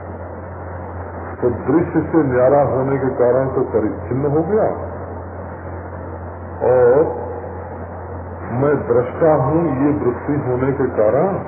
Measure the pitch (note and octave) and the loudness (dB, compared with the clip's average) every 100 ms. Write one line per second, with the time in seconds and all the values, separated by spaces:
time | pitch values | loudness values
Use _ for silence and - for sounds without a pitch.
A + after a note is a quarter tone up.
0 | - - - - - - - - - - | -12 -12 -12 -14 -14 -12 -12 -12 -10 -10
1 | - - - - B2 A2+ - D3+ E3 E3 | -10 -10 -10 -2 -2 -2 2 2 2 0
2 | C#3+ E3 C#3 B2 B2+ C#3+ C3 B2 C3 C#3 | 2 2 2 4 6 6 4 2 0 0
3 | C3 B2+ B2 B2 C3+ C3 B2+ A2 G#2+ - | 0 2 4 4 2 0 0 0 0 -4
4 | - B2+ C#3+ D3 E3+ G#3+ D#3+ F2+ - - | -4 -2 0 0 2 2 2 -2 -8 -10
5 | - - - - - - - - - - | -10 -10 -12 -12 -12 -12 -12 -12 -12 -12
6 | - - - - - - A2+ B2+ B2 C3 | -10 -10 -12 -12 -12 -2 2 6 6 6
7 | E3 - - - - - - - - - | 4 0 -6 -8 -10 -10 -10 -12 -12 -12
8 | - - - - - A#2 C#3+ C#3 - A#2+ | -12 -12 -12 -12 -6 0 2 2 2 2
9 | A#2+ - E3 D3+ C3 D#3+ E3+ C3 C#3+ C#3+ | 2 2 4 4 4 2 2 2 2 2
10 | B2 A#2+ - D3 A#2+ B2 C3+ C3 B2+ - | 0 -2 -2 -2 0 0 0 2 0 2
11 | G#2+ A#2+ F#3 F#3+ | 4 4 2 0